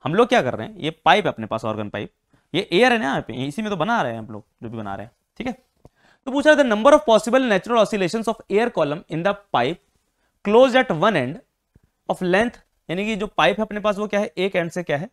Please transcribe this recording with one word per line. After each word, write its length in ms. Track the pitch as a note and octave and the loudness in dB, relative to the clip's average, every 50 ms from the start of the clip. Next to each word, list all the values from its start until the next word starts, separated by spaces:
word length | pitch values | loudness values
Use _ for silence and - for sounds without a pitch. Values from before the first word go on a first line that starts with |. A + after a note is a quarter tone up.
| _ | _
हम 100 | C#3 D#3 | -2 0
लोग 120 | G3 A#3+ A#3 | 0 2 2
क्या 120 | B3+ A#3 | 2 0
कर 140 | E3 B2+ A#2 | 2 0 -4
रहे 120 | G#2 A2 - | -6 -8 -10
हैं? 100 | A3 F#3+ | -12 -8
ये 120 | - D3+ D#3+ _ _ | -8 -8 -8 _ _
पाइप 200 | D#3 E3+ G#3 G3 | 4 4 4 2
है 60 | D3+ | -2
अपने 140 | A#2+ - A2+ | -4 -6 -8
पास, 200 | G#2 A2 A2 - | -6 -6 -6 -4
ऑर्गन 240 | A2+ G#2+ G#2+ G#2+ G#2 | -4 -6 -6 -8 -8
पाइप, 220 | - G#2+ A2 - _ _ _ _ _ _ _ _ - | -8 -10 -10 -10 _ _ _ _ _ _ _ _ -6
ये 140 | D#3+ F#3+ - | -6 -4 0
एयर 220 | E3 F3+ A#3+ B3+ B3 | 2 4 4 4 4
है 40 | A3+ | 0
ना 80 | A3 | -2
यहाँ 160 | C4+ C4 A3+ | -2 -4 -4
पे, 240 | C#3+ - - B2+ B2+ | -6 -8 -8 -8 -6
इसी 160 | C#3+ D3 - | -6 -6 -6
में 80 | A3 G#3+ | -6 -6
तो 60 | G#3 F3 | -4 -4
बना 240 | D#3 G3+ A#3+ A3+ | -2 -2 0 -2
रहे 100 | E3+ B2+ | -2 -4
हैं 80 | A2+ A2+ | -6 -8
हम 80 | G#2+ G#2+ | -10 -12
लोग, 180 | G#2+ G#2 - _ _ _ - | -14 -16 -16 _ _ _ -14
जो 60 | A#2 | -12
भी 80 | A2+ A2+ | -10 -10
बना 180 | G#2+ G2+ G2 | -10 -10 -10
रहे 100 | G2 G2+ | -10 -12
हैं, 100 | B2 _ _ _ _ _ _ | -16 _ _ _ _ _ _
ठीक 100 | A3 B3+ | -10 -10
है। 60 | B3 - _ _ _ _ _ - _ _ _ _ _ _ _ - | -10 -10 _ _ _ _ _ -20 _ _ _ _ _ _ _ -4
तो 40 | |
पूछा, 200 | B3 C#4+ C#4 D4+ | -4 0 4 4
the 140 | D4+ C#4+ C#4+ | 4 4 4
number 260 | B3 G#3+ G#3 A3 C4+ | 2 2 2 4 6
of 140 | D4+ D4 D4+ | 6 6 6
possible 420 | - A3+ G#3+ - - A3+ C4 C4+ B3 | 4 2 2 2 2 2 2 2 2
natural 320 | G#3 F#3+ - G#3 A#3 A#3 | 0 0 0 0 2 2
oscillations 480 | G#3+ - - G#3 F#3 E3+ - A3+ A3 - | 2 2 0 -2 -2 -2 -2 -2 -4 -4
of 160 | A3 - - _ | -6 -6 -6 _
air 180 | - G3+ A#3 B3 | 0 0 0 0
column 300 | A#3 - D#3+ D3 C#3+ E3+ - _ | 0 0 -2 0 -2 -6 -8 _
in 140 | - D#3 E3+ | -8 -2 -2
the 100 | G3+ G3+ G3+ _ _ _ | -2 -2 -4 _ _ _
pipe 260 | C3+ A#2+ C3 E3+ - _ _ _ _ _ _ _ _ _ _ _ _ _ | 0 0 0 -2 -6 _ _ _ _ _ _ _ _ _ _ _ _ _
closed 360 | G3+ G#3 A#3 C4 C4+ A3+ C4 | 2 6 6 6 6 6 2
at 120 | B3+ - F#3 D3+ | 2 2 0 0
one 180 | D#3+ G#3+ A3 D#3+ | 2 2 2 2
end 220 | B2+ B2 D3+ A3+ - _ _ _ _ _ _ _ _ _ _ _ _ _ | -2 -2 -6 -10 -14 _ _ _ _ _ _ _ _ _ _ _ _ _
of 120 | F#3+ - F#3+ F3+ | -6 -4 0 0
length, 320 | F3 F#3+ A3+ A#3+ - - _ _ _ _ _ _ | 2 2 2 0 -2 -10 _ _ _ _ _ _
यानी 160 | D#3 F#3 G3+ | -6 -6 -4
कि 100 | G#3+ A3+ | -4 -4
जो 120 | F#3+ G#3+ G3+ | -6 -6 -8
पाइप 280 | _ - D3+ E3 G3 G3 | _ 2 2 2 2 0
है 80 | A3 | -4
अपने 140 | G#3+ G3+ G#3 | -6 -6 -4
पास 180 | G3 G#3+ G#3 F#3 | -2 -2 -2 -2
वो 100 | G#3 G#3 | -4 -4
क्या 120 | - G3+ | -2 -2
है? 80 | G#3 - | -2 -4
एक 280 | _ - F3+ G3 G3 | _ -4 -4 -2 -2
एंड 160 | F#3+ E3+ E3+ | -2 -4 -4
से 120 | - F#3 F3 | -6 -8 -4
क्या 140 | - D#3 C#3+ | -4 -4 -4
है? 120 | E3 A3+ | -4 -8